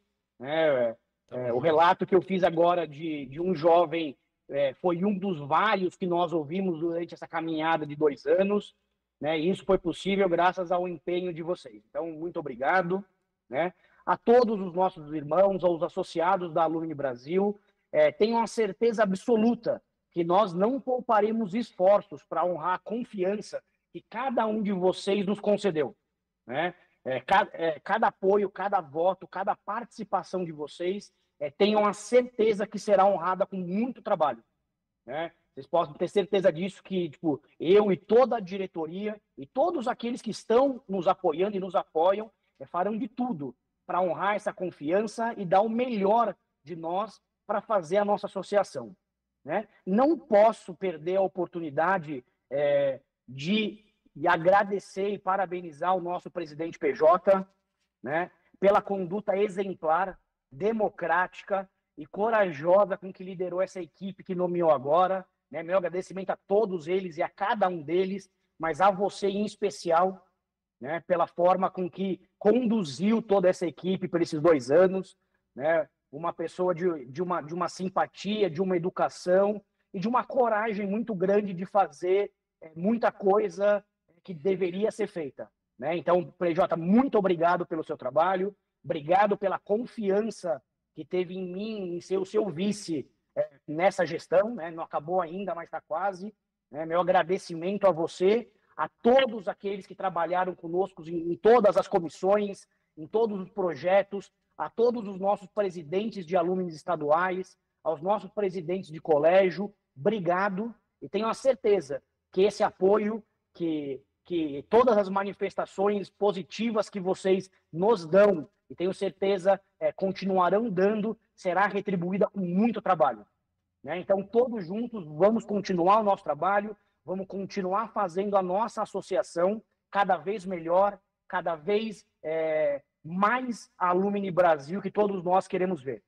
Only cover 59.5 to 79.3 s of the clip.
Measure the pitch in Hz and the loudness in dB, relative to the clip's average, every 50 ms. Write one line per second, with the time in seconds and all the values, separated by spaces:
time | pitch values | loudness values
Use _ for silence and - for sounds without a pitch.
59.5 | 175 196 196 196 175 - - 156 156 175 190 190 180 - _ _ _ _ _ _ | -2 -4 -6 -6 -6 -4 -2 0 0 0 0 -4 -8 -12 _ _ _ _ _ _
60.5 | - 135 180 214 233 220 208 175 - - 170 160 165 180 180 - - - - - | -8 -4 -2 -2 0 0 -2 -2 -2 -4 -2 0 0 0 0 -2 -6 -12 -8 -4
61.5 | 196 190 190 - _ _ _ _ _ - 151 - - 190 208 233 226 214 202 180 | -4 -4 -4 -6 _ _ _ _ _ -20 -18 -10 -6 -2 -2 2 2 2 2 0
62.5 | 156 135 156 175 180 202 208 175 190 - - 190 185 - 190 185 190 165 185 180 | -2 -2 2 4 4 4 4 2 -2 -6 -8 -12 -14 -14 -14 -10 -8 -8 -6 -4
63.5 | 175 180 190 185 - 190 170 151 _ - 185 196 185 - - - 185 175 180 175 | -2 -4 -4 -4 -6 -10 -12 -14 _ -12 -12 -12 -12 -10 -10 -6 -4 -2 -2 -2
64.5 | 175 175 175 160 147 131 131 143 151 175 185 180 190 190 185 _ _ _ _ - | 0 2 4 4 4 4 2 2 4 4 4 2 0 -2 -6 _ _ _ _ -14
65.5 | - 156 165 165 185 196 175 165 165 185 180 - 180 190 190 - 160 - _ - | -12 -10 -4 -2 0 0 0 -2 -4 -6 -8 -8 -10 -8 -6 -6 -6 -6 _ 0
66.5 | 196 208 226 190 190 170 143 165 185 196 190 180 151 165 165 156 _ - 196 202 | 2 2 2 0 -2 -4 -4 -2 -2 -2 -2 -4 -6 -6 -6 -6 _ -4 -4 -2
67.5 | 240 214 196 185 180 165 143 147 170 185 190 190 196 196 - _ _ _ _ _ | 0 0 0 0 -2 -4 -4 -2 0 0 0 0 -4 -8 -10 _ _ _ _ _
68.5 | _ - 165 160 156 139 185 202 196 180 202 185 - - 202 196 196 202 208 196 | _ -6 -4 -2 0 2 4 4 4 2 0 -4 -2 -2 -2 -2 0 -2 -4 -4
69.5 | - - 208 190 - - - 175 160 165 185 190 190 - _ _ _ _ _ _ | -4 -4 -4 -4 -4 -4 -2 2 2 4 4 2 0 -4 _ _ _ _ _ _
70.5 | _ _ _ _ _ - 117 135 160 170 - - 180 165 165 - _ - 175 180 | _ _ _ _ _ -12 -10 -8 -8 -6 -2 -2 0 0 0 -2 _ 2 4 4
71.5 | 190 185 190 170 - - 185 170 - - 190 190 175 - _ _ _ - - 208 | 4 4 0 -2 -2 -4 -6 -6 -6 -6 -4 -4 -4 -6 _ _ _ 0 2 4
72.5 | 220 247 254 214 226 226 185 147 127 123 180 208 226 220 226 220 196 196 180 185 | 4 4 2 2 0 0 -2 -4 -4 -2 0 2 2 0 2 2 2 4 4 4
73.5 | 180 - 185 165 139 - - 180 190 185 190 151 - 165 170 - 165 151 147 175 | 2 2 -2 -6 -6 -4 -4 -4 -2 -2 -2 -2 0 0 0 -2 -2 2 4 4
74.5 | 160 139 117 127 143 175 185 185 185 190 185 - _ _ _ _ _ _ _ _ | 4 4 2 4 4 6 6 4 2 -2 -8 -10 _ _ _ _ _ _ _ _
75.5 | - 120 135 160 165 160 147 - _ _ _ _ - 147 170 170 - - 170 156 | -10 -4 -2 0 0 0 -2 -4 _ _ _ _ -12 -8 -8 -8 -6 -6 -8 -8
76.5 | - - 180 180 180 156 180 180 165 151 123 131 127 156 180 175 180 165 139 151 | -4 -2 0 0 0 0 0 -2 -2 -4 -8 -10 -8 -6 -4 -4 -4 -4 -4 -6
77.5 | 170 175 175 156 - - 185 180 - 175 156 147 _ - - 196 214 214 202 180 | -6 -4 -6 -6 -6 -6 -6 -4 -2 -2 -2 -2 _ -10 -6 -4 -2 0 0 0
78.5 | 151 156 196 185 185 170 165 185 - - 165 143 - - - 180 | 0 -2 -2 0 0 -2 -2 -2 -2 -2 -2 -2 -2 -4 0 2